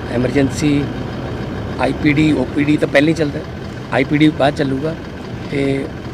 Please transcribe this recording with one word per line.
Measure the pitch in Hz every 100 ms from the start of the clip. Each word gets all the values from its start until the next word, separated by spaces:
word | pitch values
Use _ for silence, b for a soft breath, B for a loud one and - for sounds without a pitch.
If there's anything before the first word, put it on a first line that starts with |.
| -
ਐਮਰਜੈਂਸੀ, | 120 127 139 135 - 151 143 139 - - - - - - - - -
ਆਈ | 127 131
ਪੀ | 151
ਡੀ, | 147 156
ਓ | 131 127 147
ਪੀ |
ਡੀ | 147 151
ਤਾਂ | 147
ਪਹਿਲਾਂ | 143 151
ਹੀ |
ਚੱਲਦਾ, | 160 147 151 - - - - -
ਆਈ | 120
ਪੀ | 135 147
ਡੀ | 156
ਬਾਅਦ | 151 135
ਚੱਲੂਗਾ। | 151 139 135 156 165 - - - - -
ਤੇ | 143 139 139 131 - -